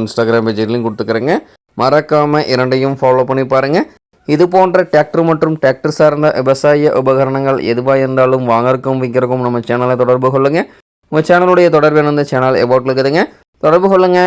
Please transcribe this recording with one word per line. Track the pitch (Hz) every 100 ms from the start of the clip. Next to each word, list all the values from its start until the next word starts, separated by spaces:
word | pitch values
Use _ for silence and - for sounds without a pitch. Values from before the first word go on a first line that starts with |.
Instagram | 110 - 113 117 113
பேஜ்லையும் | 104 107 120 113
கொடுத்துக்கிறேங்க. | 107 113 113 135 226 - _ _ -
மறக்காம | 127 147 151 151 147 151 -
இரண்டையும் | 127 127 131 135 135
ஃபாலோ | 131 131 127
பண்ணி | 135 127
பாருங்க. | 131 135 175 302 _ _ _ -
இது | 151 180
போன்ற | 185 185 185 180
டிராக்டர் | 151 151 160 165
மற்றும் | 156 160 156
டிராக்டர் | 135 131 151 -
சார்ந்த | 151 147 151 -
விவசாய | 131 135 147 147 151 131
உபகரணங்கள் | 131 135 131 135 135 135 98
எதுவா | 120 131 135
இருந்தாலும் | 131 131 131 131 123
வாங்கறக்கும் | 113 123 131 135 131
விற்கிறக்கும் | 127 127 123 127 123
நம்ம | 120 113
சேனலை | 120 123 123
தொடர்பு | 123 127 131
கொள்ளுங்க. | 135 139 165 - - _ _ -
உங்க | 156 156
சேனலுடைய | 175 180 175 175 156
தொடர்பு | 151 151
என்ன, | 147 147
இந்த | 143
சேனல் | 131 131 113
about | 120 127 127
இருக்குதுங்க. | 131 135 156 - - _ _
தொடர்பு | 151 170 196
கொள்ளுங்க. | 190 185 180